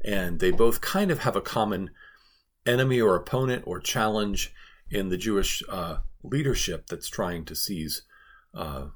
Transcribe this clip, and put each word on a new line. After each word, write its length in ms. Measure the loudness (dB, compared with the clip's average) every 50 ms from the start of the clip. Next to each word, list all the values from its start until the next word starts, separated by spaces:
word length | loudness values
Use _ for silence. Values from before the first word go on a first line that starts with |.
| 0
and 340 | 2 2 2 2 2 0 2
they 120 | 4 4
both 300 | 6 8 8 8 6 4
kind 300 | 0 0 0 2 2 2
of 100 | 2 0
have 160 | 0 0 0
a 40 | 0
common 500 | -4 -2 -2 0 0 0 0 -2 -4 -6 -10 -16 -20 -20 -20 _ _ _ _ _ _ _ _ _ _
enemy 340 | 0 2 4 4 4 4 4
or 160 | 6 6 4
opponent 460 | 4 2 0 -2 0 0 0 0 -2 -4
or 140 | -6 -8 -6
challenge 720 | -6 -4 -2 0 0 2 2 0 0 0 -2 -2 -4 -4 -8 -14 -20 -20 -20 -20 -12 -6
in 180 | -4 -2 -2 -2
the 80 | -2
Jewish, 460 | -2 0 0 2 2 2 0 0 -4 -6 -8
uh, 300 | -8 -6 -6 -4 -4 -4 -4 -4 -8 -12 -10
leadership 640 | -4 -2 0 0 0 0 0 0 -2 -4 -6 -6 -10
that's 200 | -10 -10 -8 -8
trying 360 | -6 -4 -4 -4 -4 -6 -8
to 100 | -8 -6
seize, 480 | -6 -6 -4 -4 -6 -4 -6 -6 -8 -10 _ -20 -20 -20 -20 -20 -20 _ _ -12
uh, 360 | -10 -8 -8 -6 -8 -8 -10 -12